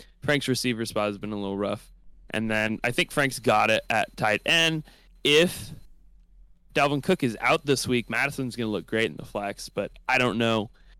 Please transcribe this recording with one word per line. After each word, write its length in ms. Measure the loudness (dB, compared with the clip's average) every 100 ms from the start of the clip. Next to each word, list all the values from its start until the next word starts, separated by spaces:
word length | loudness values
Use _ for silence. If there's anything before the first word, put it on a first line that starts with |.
| -20 _
Frank's 260 | -2 -2 0
receiver 360 | -2 -2 -4 -4
spot 220 | -2 -2
has 100 | -4
been 140 | -8
a 40 | -6
little 200 | -6 -4
rough. 320 | -4 -4 -10 -20 -20 -20 -8
And 200 | -4 0
then 300 | 0 0 0
I 80 | -2
think 220 | 0 0
Frank's 260 | 0 0 0
got 320 | 2 4 4
it 140 | 2 2
at 280 | 0 0 -2
tight 260 | 0 0
end. 380 | 2 2 2 0 -6 -18 _ -6
If 480 | 4 6 4 0 -12 -14 -18 -20 -20 -20 -20 -20 -20 -20 -6
Dalvin 280 | 0 2 0
Cook 200 | 0 0
is 140 | 0 -2
out 240 | 0 0
this 220 | 2 0 2
week, 240 | 0 0
Madison's 460 | -2 -2 -4 -8 -4
gonna 140 | -4
look 160 | -4 -2
great 240 | -2 -2
in 60 | -4
the 80 |
flex, 440 | -8 -6 -6 -8 -10
but 240 | -6 -8 -8 -2
I 100 | 2
don't 200 | 2 2
know. 320 | 2 2 -2 -10 -20 -20